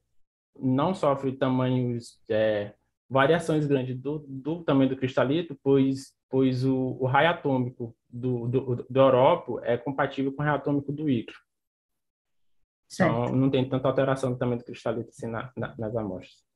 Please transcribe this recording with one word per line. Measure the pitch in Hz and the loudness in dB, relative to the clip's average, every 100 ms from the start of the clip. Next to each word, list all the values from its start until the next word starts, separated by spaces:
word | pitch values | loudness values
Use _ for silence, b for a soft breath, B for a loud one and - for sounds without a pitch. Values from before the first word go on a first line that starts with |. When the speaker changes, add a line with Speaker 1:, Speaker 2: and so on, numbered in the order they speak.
| _ _ _ _ _ - | _ _ _ _ _ -6
Speaker 1:
não | 135 127 165 | -2 0 0
sofre | 190 147 139 135 135 | 0 0 0 -2 -2
tamanhos, | 131 127 127 127 123 117 - - - | 0 0 0 0 -2 -4 -8 -16 -4
é, | 107 110 107 104 - _ _ _ | 0 2 0 -4 -10 _ _ _
variações | 135 139 170 170 156 147 | 2 4 2 0 0 2
grandes | 139 127 127 | 0 -2 -6
do, | 135 151 143 | -6 -8 -8
do | 135 135 170 165 | -10 -6 -6 0
tamanho | 139 131 | 2 2
do | 131 | 2
cristalito, | 127 143 123 156 170 139 | -2 0 0 0 -4 -4
pois, | 139 139 135 135 - _ _ | 2 4 4 0 -8 _ _
pois | 131 131 127 131 | 0 2 2 0
o, | 131 131 127 | 0 -2 -2
o | 127 | 0
raio | 139 165 | 4 4
atômico | 170 143 131 123 - 113 - _ | 2 0 0 -2 -6 -12 -12 _
do, | 120 127 120 120 | -8 -4 -2 -2
do, | 127 127 123 - | -2 -2 -4 -2
do | 127 | 4
európio | 135 123 139 170 - 107 | 6 6 6 4 -2 -6
é | - 120 | -2 -2
compatível | 147 139 139 139 135 | -2 -2 -2 -2 -4
com | 135 | -2
o | 147 | -2
raio | 143 | -2
atômico | 147 143 139 | -2 -2 -2
do | 147 151 | -4 -2
ípio. | 120 - - _ _ _ _ _ _ _ _ _ _ _ _ _ _ _ | -2 -2 -12 _ _ _ _ _ _ _ _ _ _ _ _ _ _ _
Speaker 2:
Certo. | - 180 | 0 2
Speaker 1:
Então, | 117 123 127 | 2 0 2
não | 135 | 2
tem | 135 127 | 2 0
tanta | 131 135 | 0 0
alteração | 127 135 131 135 | 0 0 0 -2
do | 127 | -2
tamanho | 123 117 | -2 -2
do | |
cristalito | - 117 120 113 113 | -6 -8 -6 -4 -6
assim | - 117 | -10 -8
na, | 113 120 - | -8 -8 -8
na, | 110 - | -10 -8
nas | 110 117 | -6 -6
amostras. | 104 90 - _ _ | -6 -8 -14 _ _